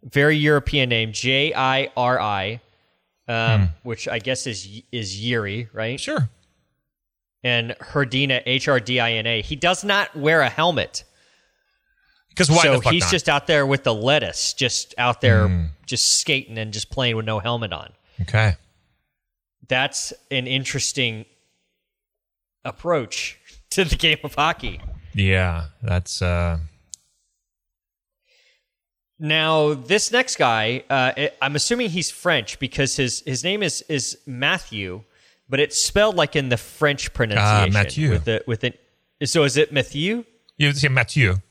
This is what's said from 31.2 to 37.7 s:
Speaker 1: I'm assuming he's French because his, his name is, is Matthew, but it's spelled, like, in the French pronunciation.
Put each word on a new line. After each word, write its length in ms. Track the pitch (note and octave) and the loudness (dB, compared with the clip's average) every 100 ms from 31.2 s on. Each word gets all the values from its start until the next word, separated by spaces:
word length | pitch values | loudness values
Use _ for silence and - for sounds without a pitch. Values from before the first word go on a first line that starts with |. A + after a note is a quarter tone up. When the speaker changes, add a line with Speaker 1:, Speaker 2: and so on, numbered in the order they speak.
| D3 - | -4 -2
Speaker 1:
I'm 140 | C3+ C#3+ | -4 -2
assuming 340 | - A#3+ A#3 | -2 -2 -2
he's 220 | E3+ D3+ | -2 -6
French 480 | - F3+ D3+ G#2 - | -4 0 0 -2 -6
because 380 | C3 - C3+ - | -8 -2 -2 0
his, 260 | B2+ - - | -2 -2 -6
his 200 | B2+ D#3 | -6 -4
name 180 | G3+ | -2
is, 180 | G3 - - | -2 -4 -4
is 300 | D3+ A#2+ - - | -4 -4 -10 -12
Matthew, 800 | B2 C#3 F3+ - G#2+ F#2+ F#2 G#2+ _ _ _ _ | -4 -2 -2 -6 -8 -8 -8 -14 _ _ _ _
but 140 | C3+ | 0
it's 180 | D3 - | 0 0
spelled, 360 | - G3 G#3+ F3+ | -2 2 2 2
like, 180 | D3+ D#3 | 0 0
in 140 | C3+ | 0
the 80 | A#2+ | -2
French 560 | - - D3+ C#3+ - | -4 -2 0 0 -6
pronunciation. 600 | - A#2 G#2+ G#2 G#2+ F#2+ | -4 0 2 4 4 4